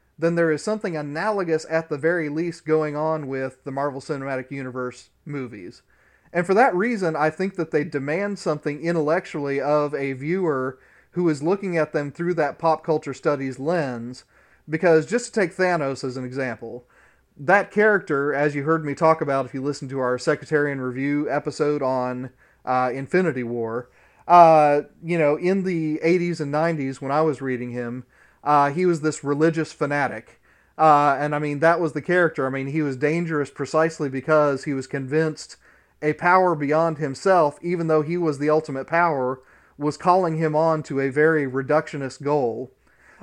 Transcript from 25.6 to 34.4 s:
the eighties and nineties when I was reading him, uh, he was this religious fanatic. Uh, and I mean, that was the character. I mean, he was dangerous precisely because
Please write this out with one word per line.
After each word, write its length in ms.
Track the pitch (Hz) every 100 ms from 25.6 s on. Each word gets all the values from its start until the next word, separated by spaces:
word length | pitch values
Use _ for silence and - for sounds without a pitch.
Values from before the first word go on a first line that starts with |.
the 340 | 190 170 160 151
eighties 380 | 165 180 175 165
and 120 | 143
nineties 500 | 147 165 160 135 135
when 80 | 135
I 120 | 147
was 200 | 160 135
reading 280 | 135 127 123
him, 320 | 123 120 127 - _ _ _
uh, 260 | - 147 143
he 160 | 147 185
was 140 | 165
this 240 | 151 147
religious 480 | 143 143 165 160 151
fanatic. 680 | - 143 143 135 113 - _ _ _ _ -
Uh, 380 | 156 147 147 135
and 160 | 147
I 60 | 147
mean, 180 | 151 147
that 220 | 165 170
was 120 | 165
the 100 | 147
character. 440 | 139 180 165 165 135
I 40 |
mean, 180 | 135 135
he 140 | 156
was 140 | 147 127
dangerous 540 | 147 170 170 156 139
precisely 580 | - 139 156 165 160 143
because 560 | 131 131 156